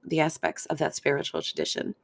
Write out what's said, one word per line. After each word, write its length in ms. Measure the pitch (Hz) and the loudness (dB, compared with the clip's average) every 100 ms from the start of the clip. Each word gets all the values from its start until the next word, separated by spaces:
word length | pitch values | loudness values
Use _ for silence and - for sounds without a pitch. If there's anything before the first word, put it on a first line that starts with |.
the 200 | - 160 | 0 2
aspects 440 | 156 - - - - | 4 2 -2 -2 -4
of 100 | 151 | 0
that 180 | 156 - | 0 0
spiritual 460 | - 143 - 160 | 0 2 0 -4
tradition. 540 | - - 156 - - - | -6 -2 -2 -2 -4 -8